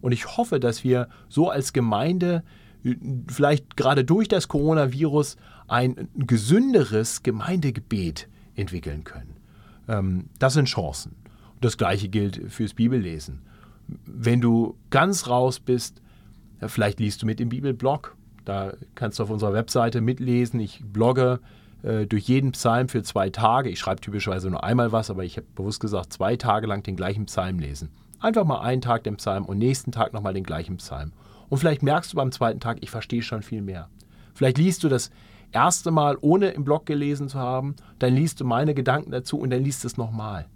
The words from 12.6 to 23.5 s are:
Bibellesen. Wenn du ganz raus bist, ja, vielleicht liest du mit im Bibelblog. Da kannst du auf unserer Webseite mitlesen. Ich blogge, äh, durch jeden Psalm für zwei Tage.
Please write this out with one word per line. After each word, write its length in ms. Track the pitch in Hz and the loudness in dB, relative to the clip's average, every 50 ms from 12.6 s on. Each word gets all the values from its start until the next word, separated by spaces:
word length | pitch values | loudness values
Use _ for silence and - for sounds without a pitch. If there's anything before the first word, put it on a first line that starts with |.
| 113 101 - | -4 -4 0
Bibellesen. 680 | - 117 117 131 127 98 87 82 76 73 - 67 67 - - - - - - - - - - - - - | 2 2 2 2 2 -2 -2 -6 -8 -10 -12 -14 -14 -16 -20 -20 -20 -20 -20 -20 -20 -18 -18 -18 -16 -16
Wenn 360 | - - 123 113 117 120 123 | -16 -12 -2 0 2 2 4
du 360 | 120 120 117 113 117 - - - - - | 4 4 4 4 2 0 -2 -10 -12 0
ganz 380 | - 135 156 190 202 170 - | 2 2 4 4 0 -2 -2
raus 320 | 123 123 123 127 131 127 - | 0 2 2 2 2 0 -2
bist, 440 | - - 127 120 - - - - _ - _ - - - - - - - - - - | -2 0 0 0 0 -6 -12 -18 _ -20 _ -20 -20 -20 -20 -20 -20 -20 -14 -10 -10
ja, 60 | 107 | -6
vielleicht 320 | - - 107 104 101 - | 0 0 0 0 0 0
liest 200 | 113 104 101 - | -2 -2 -2 -2
du 40 | - | -4
mit 160 | 107 107 - | -4 -2 -2
im 80 | 120 117 | -4 -4
Bibelblog. 680 | 117 131 139 139 127 107 120 131 139 143 - - - - - - - - - | -4 -4 -2 -4 -4 0 0 0 0 -2 -6 -12 -18 -20 -20 -20 -20 -16 -10
Da 280 | - 98 98 98 98 - - - - _ | -6 -6 -4 -4 -6 -10 -12 -18 -20 _
kannst 240 | - 123 107 104 - | -6 -6 -6 -2 -4
du 40 | 113 | -4
auf 60 | 104 | -4
unserer 220 | 110 107 110 104 | -2 -2 0 0
Webseite 480 | 98 107 113 - - 131 117 117 113 120 | 0 0 -2 0 0 2 2 2 2 0
mitlesen. 600 | 110 117 127 127 131 127 120 123 123 117 120 120 | 0 0 0 0 0 0 2 2 2 2 0 -4
Ich 200 | 107 101 - - | -4 -4 -8 -14
blogge, 600 | 123 104 101 107 110 120 127 131 127 127 123 120 - - - - - - - - | -16 -8 0 2 4 4 4 4 4 2 2 0 -4 -12 -20 -20 -20 -20 -20 -10
äh, 240 | - - 110 110 107 | -6 -2 -2 -2 0
durch 180 | 101 107 104 98 | 0 0 -2 2
jeden 300 | - 127 135 139 135 123 | 2 2 4 4 0 -2
Psalm 340 | - - 120 113 120 127 | 0 0 2 2 2 0
für 160 | 127 - 117 101 | 0 -2 -4 -4
zwei 260 | - - 107 95 98 | -2 0 0 0 0
Tage. 400 | 92 107 117 110 | 0 2 4 4